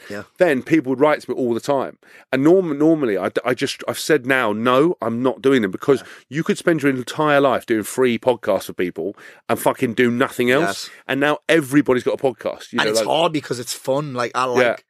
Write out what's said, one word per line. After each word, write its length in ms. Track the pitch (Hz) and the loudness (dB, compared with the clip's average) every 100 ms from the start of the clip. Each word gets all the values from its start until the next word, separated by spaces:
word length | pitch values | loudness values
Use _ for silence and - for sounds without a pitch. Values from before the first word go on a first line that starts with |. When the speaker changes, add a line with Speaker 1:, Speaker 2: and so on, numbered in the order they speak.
| - | -14
Speaker 1:
Yeah. 140 | - - _ | -14 -14 _
Speaker 2:
Then 240 | 180 135 | 0 2
people 260 | - 160 127 | 2 0 0
would 100 | 131 | 2
write 220 | 151 151 | 2 2
to 80 | - | -4
me 60 | 123 | -4
all 160 | 127 | -2
the 60 | 117 | -2
time. 400 | - 139 95 - _ - _ | -2 -2 -4 -10 _ -20 _
And 100 | 131 | 0
norm-, 320 | 143 185 175 143 | 4 4 2 0
normally, 400 | 151 165 131 95 | 2 2 2 0
I, 100 | 101 | -2
d-, 120 | - 120 | -2 -2
I 80 | |
just, 300 | 127 135 - - | -2 -4 -6 -8
I've 120 | 117 | -8
said 260 | - 156 123 | 0 0 2
now, 260 | 131 117 | 0 0
no, 440 | 104 120 127 160 180 | 0 2 4 4 0
I'm 180 | 113 117 | -4 -2
not 220 | 127 110 | -2 0
doing 180 | 135 135 | 2 2
them 80 | 101 | 2
because 300 | 95 - 131 | -2 0 0
Speaker 1:
Yeah. 80 | - - _ | 0 -20 _
Speaker 2:
you 140 | 135 | -8
could 140 | 165 208 | -4 -2
spend 240 | - 160 | 0 0
your 100 | 143 | 0
entire 480 | 131 123 - 151 143 | -2 -6 -2 2 4
life 280 | 139 107 - | 4 0 0
doing 160 | 110 | -2
free 340 | 98 - 127 113 | -2 0 2 2
podcasts 480 | - 117 - 95 - | 0 0 0 -2 -2
for 80 | |
people 420 | 92 90 - 85 - - - - | -4 -4 -4 -8 -8 -20 -20 -6
and 120 | 117 | 0
fucking 340 | - 127 131 | 0 0 -4
do 160 | 107 123 | 0 0
nothing 400 | 120 131 - 123 | 2 -2 0 0
else. 380 | 127 175 98 - | 2 0 -4 -12
Speaker 1:
Yes. 20 | - - | -16 -8
Speaker 2:
And 120 | 135 | -2
now 180 | 143 151 - | 0 -2 0
everybody's 560 | 165 135 143 139 127 | 0 2 0 2 0
got 160 | 120 107 | 0 -2
a 40 | |
podcast. 500 | 131 - - - - | -2 -2 -8 -8 -8
You 60 | - | -4
Speaker 1:
And 60 | - | 0
Speaker 2:
know, 40 | |
Speaker 1:
it's 80 | 113 | 0
Speaker 2:
like 60 | 107 | 0
Speaker 1:
hard 240 | 143 175 | 0 0
because 260 | 151 - 123 | -2 -6 -8
it's 160 | 120 - | -8 -8
fun. 400 | - 135 151 123 | -4 -4 -4 -6
Like, 160 | 120 | -4
I 120 | 123 127 | -2 -2
like, 180 | 123 | 2
Speaker 2:
Yeah. 120 | 123 104 | 2 0